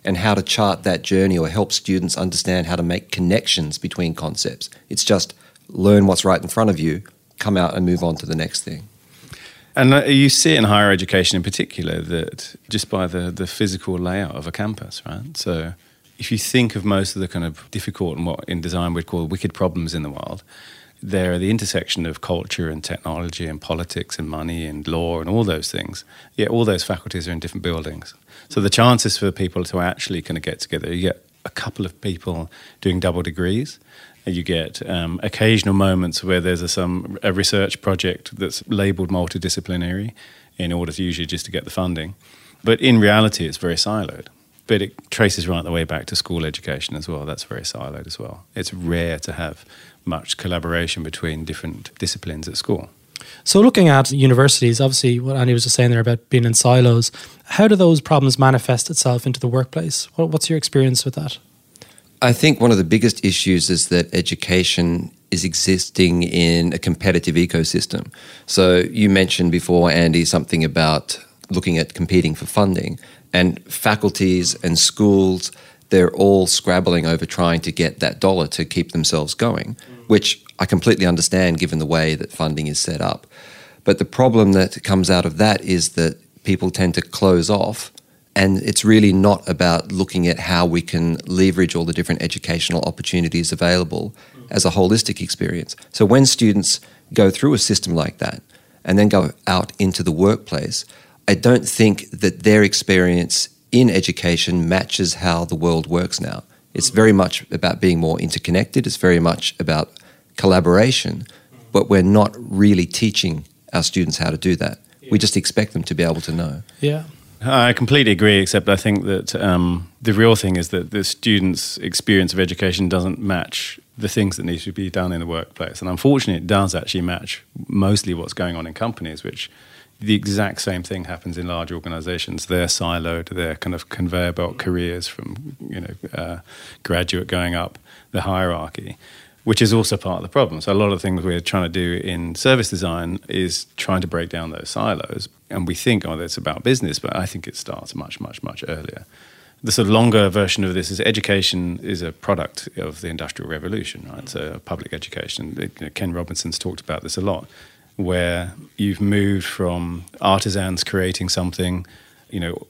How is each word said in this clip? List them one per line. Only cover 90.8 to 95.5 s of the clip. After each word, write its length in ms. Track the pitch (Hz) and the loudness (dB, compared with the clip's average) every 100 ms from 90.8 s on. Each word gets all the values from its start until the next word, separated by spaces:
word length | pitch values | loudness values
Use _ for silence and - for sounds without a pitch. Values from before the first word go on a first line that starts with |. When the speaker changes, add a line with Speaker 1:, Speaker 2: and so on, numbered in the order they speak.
Speaker 1:
can 360 | 82 85 85 80 - | -2 -2 0 -2 -2
leverage 500 | 92 95 87 85 85 | 2 4 4 0 0
all 100 | 82 | -2
the 80 | |
different 280 | 82 87 82 | -2 -2 -2
educational 600 | 85 - - 85 - 82 | -4 -6 -4 -4 -2 -2
opportunities 680 | - - - 90 82 85 82 | -2 -6 -2 0 0 0 -2
available 640 | 80 87 90 82 85 110 - - - - | 0 2 2 0 -4 -6 -10 -20 -20 -4
as 120 | 107 | 0
a 60 | - | 2
holistic 520 | 101 92 110 - - | 4 4 4 0 -4
experience. 540 | 90 - 87 | -6 -4 -4